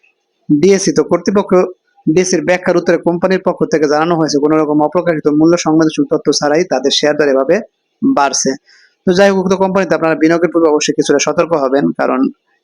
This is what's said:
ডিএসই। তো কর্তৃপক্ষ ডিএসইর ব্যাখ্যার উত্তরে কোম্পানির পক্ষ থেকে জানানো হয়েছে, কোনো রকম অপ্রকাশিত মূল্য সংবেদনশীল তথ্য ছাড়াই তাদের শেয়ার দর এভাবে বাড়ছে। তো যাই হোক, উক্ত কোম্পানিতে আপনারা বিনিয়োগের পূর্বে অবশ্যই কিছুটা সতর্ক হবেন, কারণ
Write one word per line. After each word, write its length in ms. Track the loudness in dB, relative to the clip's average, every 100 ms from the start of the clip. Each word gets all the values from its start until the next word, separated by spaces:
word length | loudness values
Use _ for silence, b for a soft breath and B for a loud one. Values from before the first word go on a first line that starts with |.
| _ _ _ _ -2
ডিএসই। 420 | 2 4 2 0
তো 100 | -2
কর্তৃপক্ষ 480 | 0 -2 0 -2 0 0 0 -6 _ _ -2
ডিএসইর 320 | 0 0 -2 0
ব্যাখ্যার 320 | -2 0 -2
উত্তরে 200 | 0 0
কোম্পানির 440 | 0 -2 0 0 -2
পক্ষ 140 | -2 -2
থেকে 200 | 0 0
জানানো 260 | 0 0 0
হয়েছে, 220 | 0 0
কোনো 160 | 0 0
রকম 240 | 0 0
অপ্রকাশিত 460 | 0 0 -2 -2 0
মূল্য 260 | 2 2 2
সংবেদনশীল 480 | 2 2 2 0 -2
তথ্য 220 | -2 -2
ছাড়াই 320 | -2 0 0
তাদের 280 | -2 -2 -2
শেয়ার 240 | 0 0 0
দর 100 | 0
এভাবে 280 | 0 0 -2 -4 _ _ _
বাড়ছে। 480 | -2 0 0 -2 -4 -6 b b b b -2
তো 80 |
যাই 160 | 2 2
হোক, 100 | 2
উক্ত 140 | 0
কোম্পানিতে 420 | 0 0 0 0 0
আপনারা 200 | 0 0
বিনিয়োগের 340 | 2 2 0
পূর্বে 160 | 0 2
অবশ্যই 240 | 2 0
কিছুটা 260 | -2 0 0
সতর্ক 320 | 0 -2 0
হবেন, 320 | 0 0 0 -2
কারণ 280 | -2 -2 -2 -2 -6 _ _